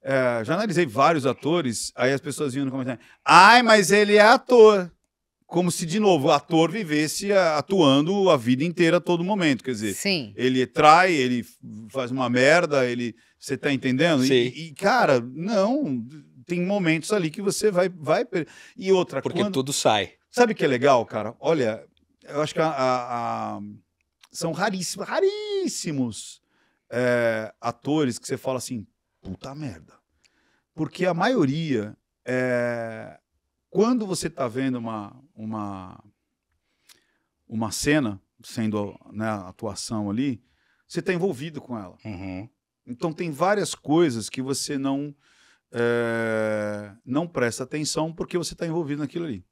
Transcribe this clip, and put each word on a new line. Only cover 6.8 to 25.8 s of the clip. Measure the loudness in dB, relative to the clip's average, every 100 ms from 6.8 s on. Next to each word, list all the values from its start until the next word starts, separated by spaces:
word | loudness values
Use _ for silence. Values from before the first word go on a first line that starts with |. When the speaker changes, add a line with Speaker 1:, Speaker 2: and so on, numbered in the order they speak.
| -2 -2 -2 -4 0
Speaker 1:
a-, | 2 2 0
atuando | -2 4 6 6 2 2 4
a | 4
vida | 4 0
inteira, | 0 2 2 2
a |
todo | 0 -2
momento. | 0 0 0 0
Quer | -4
dizer, | -6 -4 -4
Speaker 2:
Sim. | -4 -4 -6 -2
Speaker 1:
ele | 0 0 -2
trai, | 4 8 8 6
ele | 2 0 -2
f-, | -6 _ -18 -16 -12
faz | -10 -8
uma | -4 -2
merda, | 4 6 6 4 0 0
ele, | -2 -6 -8 _ _
você | -10 -6
tá | -2
entendendo? | -2 0 0 2 2
E, | 4
Speaker 3:
Sim. | 2 2 -4
Speaker 1:
e, | -14 -4
cara, | 0 2 4 2
não, | 0 -8 -4 0 0 0 -2 -4 -6 -16 -20 -20 -8
tem | -4
momentos | -2 0 0 0 0
ali | -2 -2
que | -4
você | -4 -2 0
vai, | 0 -2
vai... | -4 -2 -2
Per-, | 0 -6 -6 -12 -20 -10
e | 2
outra, | 2 2 -4
Speaker 3:
Porque | -4 -2
Speaker 1:
quando | -2 -2
Speaker 3:
tudo | -4
sai. | 0 2 2 0 _ _
Speaker 1:
Sabe | 2 2
o | 2
que |
é | 0
legal, | 2 4 4 2
cara? | -6 -8 -6
Olha, | -2 0 0 -4 -12 _ _ _
eu | -10 -6
acho | -6
que | -2
a, | -2
a, | 0 0 0 -4 -6 -6 -6 -6 -10
a, | -14 -18 _ _ _ _ _
são | -10 -8
raríssimos, | -4 -4 -4 -8 -10 -6
raríssimos, | 0 0 0 -6 -4 -4 -6